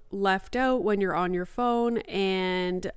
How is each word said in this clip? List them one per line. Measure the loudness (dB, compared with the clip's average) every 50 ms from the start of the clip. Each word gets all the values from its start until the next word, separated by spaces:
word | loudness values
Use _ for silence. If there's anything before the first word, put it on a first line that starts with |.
| -14 -10
left | -6 0 2 2 2 0 -2 -4 -2
out | 0 2 2 2 2 2
when | 2 2 2
you're | 2 0 2
on | 0 0 0 0
your | -2 -4
phone, | -4 -4 -2 0 2 2 2 2 2 0 -2
and | -4 -4 -2 0 0 2 2 2 0 0 0 0 0 0 -2 -2 -4 -6 -8